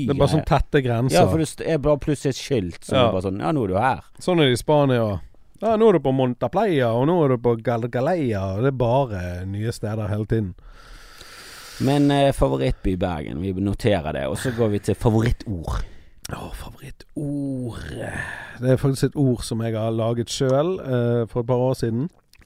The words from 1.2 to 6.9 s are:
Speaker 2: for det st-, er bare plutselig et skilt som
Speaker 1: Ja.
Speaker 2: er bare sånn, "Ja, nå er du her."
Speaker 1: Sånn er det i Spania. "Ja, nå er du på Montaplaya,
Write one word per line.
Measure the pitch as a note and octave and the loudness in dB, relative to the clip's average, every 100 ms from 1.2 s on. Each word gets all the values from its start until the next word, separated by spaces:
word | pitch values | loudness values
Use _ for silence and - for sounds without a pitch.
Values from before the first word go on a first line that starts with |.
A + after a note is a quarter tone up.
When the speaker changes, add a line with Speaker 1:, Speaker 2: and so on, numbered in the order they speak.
| F#2+ | 4
Speaker 2:
for | D#3+ | 2
det | D3+ | 0
st-, | - - | -4 -2
er | D#3 | 0
bare | C#3 C#3+ | 2 0
plutselig | - C#3+ C#3+ | 0 -2 -2
et | - | -4
skilt | - B2 F2+ - - | -2 -2 -2 -6 -2
som | C3+ | 2
Speaker 1:
Ja. | A#2 | 4
Speaker 2:
er | |
bare | F#2+ F#2+ | 2 -2
sånn, | F#2+ | -2
"Ja, | E3 | -2
nå | D3+ | 0
er | G2+ | 0
du | F#2 | 2
her." | B2+ A#2 - - | 2 0 -6 -8
Speaker 1:
Sånn | - F3 | 0 4
er | C#3 | 4
det | B2 | 2
i | |
Spania. | - D3+ C#3 A#2+ A2 E2+ - - - - | 2 2 4 2 0 -2 -8 -20 -20 -6
"Ja, | G#3+ G#3+ | 0 4
nå | A3+ | 6
er | |
du | E3+ | 6
på | C3+ C3 | 2 2
Montaplaya, | B2+ B2 B2 F#3 G#3+ D3 A#2 | 2 0 -2 0 2 2 2